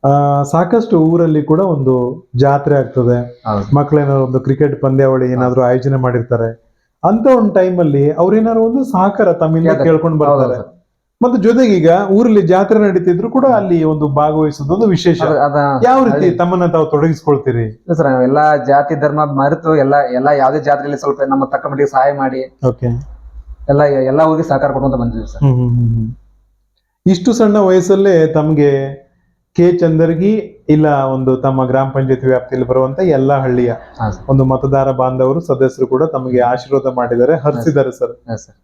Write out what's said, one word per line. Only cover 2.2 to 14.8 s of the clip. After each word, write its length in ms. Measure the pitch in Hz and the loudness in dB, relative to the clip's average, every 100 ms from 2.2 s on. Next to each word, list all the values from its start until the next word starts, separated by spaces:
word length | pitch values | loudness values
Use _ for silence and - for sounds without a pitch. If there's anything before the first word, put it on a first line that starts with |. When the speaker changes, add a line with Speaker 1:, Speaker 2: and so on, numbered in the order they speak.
| - 123 | -10 -2
Speaker 1:
ಜಾತ್ರೆ 420 | 139 143 143 143 | 2 2 0 0
ಆಗ್ತದೆ. 640 | 123 - 120 123 120 - 113 | 0 -2 0 0 -4 -12 -6
Speaker 2:
ಹೌದು. 300 | 107 101 143 | -6 0 0
Speaker 1:
ಮಕ್ಳೇನಾದ್ರು 480 | 143 151 143 135 | 2 0 0 0
ಒಂದು 160 | 131 127 | 0 -2
ಕ್ರಿಕೆಟ್ 420 | 131 135 147 147 | -2 0 0 0
ಪಂದ್ಯಾವಳಿ 500 | 139 135 135 131 127 | -2 2 2 2 0
ಏನಾದ್ರು 300 | 123 123 123 | 0 0 2
ಆಯೋಜನೆ 340 | 123 127 131 135 | 0 0 0 -2
ಮಾಡಿರ್ತಾರೆ. 680 | 127 123 117 117 113 113 _ _ _ _ | 0 -2 -2 -2 -4 -8 _ _ _ _
ಅಂತ 220 | 165 220 240 254 | -2 0 2 2
ಒಂದ್ 180 | 214 | 2
ಟೈಮಲ್ಲಿ 580 | 185 185 180 160 139 143 | 2 0 0 0 2 0
ಅವ್ರೇನಾದ್ರು 500 | 151 180 208 220 226 | 2 2 2 2 0
ಒಂದು 220 | 226 254 | 0 0
ಸಹಕಾರ 480 | 262 185 190 202 196 | -2 0 0 0 0
ತಮ್ಮಿಂದ 340 | 170 160 160 165 | 2 0 0 0
Speaker 2:
ಕೇಳ್ತಾರೆ. 220 | 156 165 | 0 2
Speaker 1:
ಕೇಳ್ಕೊಂಡ್ 340 | 160 160 156 | 2 0 0
Speaker 2:
ಹೌದು, 160 | 143 143 | 2 2
Speaker 1:
ಬರ್ತಾರೆ. 260 | 127 120 | 0 -2
Speaker 2:
ಸರ್. 180 | 98 _ _ _ _ _ | -8 _ _ _ _ _
Speaker 1:
ಮತ್ತೆ 200 | 247 240 | -2 2
ಜೊತೆಗೆ 320 | 202 240 254 | 2 2 4
ಈಗ 160 | 190 160 175 202 | 4 4 2 2
ಊರಲ್ಲಿ 320 | 196 233 214 | 2 4 2
ಜಾತ್ರೆ 360 | 170 185 196 220 | 4 2 2 2
ನಡೀತಿದ್ರು 520 | 208 185 180 175 220 | 2 2 0 -2 0
ಕೂಡ 160 | 254 262 | 0 2
ಅಲ್ಲಿ 380 | 226 190 170 | 2 2 0
ಒಂದು 240 | 156 151 147 | 0 0 -2
ಭಾಗವಹಿಸೋದು 680 | 139 151 156 156 147 143 | 0 0 0 -2 -4 -4
ಒಂದು 120 | 185 | 0